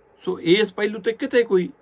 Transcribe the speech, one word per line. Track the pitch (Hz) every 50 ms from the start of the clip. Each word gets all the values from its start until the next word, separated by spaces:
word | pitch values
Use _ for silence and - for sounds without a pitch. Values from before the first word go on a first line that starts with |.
| _ _ _ _ -
ਸੋ | 185 180 -
ਇਸ | - 165 185 214 214 196 -
ਪਹਿਲੂ | - 208 214 214 220
'ਤੇ | - 233
ਕਿਤੇ | 226 - 277 269 262 240 226
ਕੋਈ | 226 196 185 175 - - _